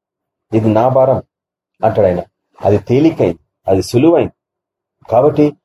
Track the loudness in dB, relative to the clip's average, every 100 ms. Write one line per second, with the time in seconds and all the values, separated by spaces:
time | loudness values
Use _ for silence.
0 | _ _ _ _ _ -2 0 0 0 2
1 | 0 -2 -6 _ _ _ _ _ -4 0
2 | 0 -2 -8 _ _ -6 -2 -2 0 0
3 | 0 0 -2 -4 _ _ -4 -4 -2 0
4 | 2 0 -2 -8 _ _ _ _ _ _
5 | -4 0 2 2 0 -2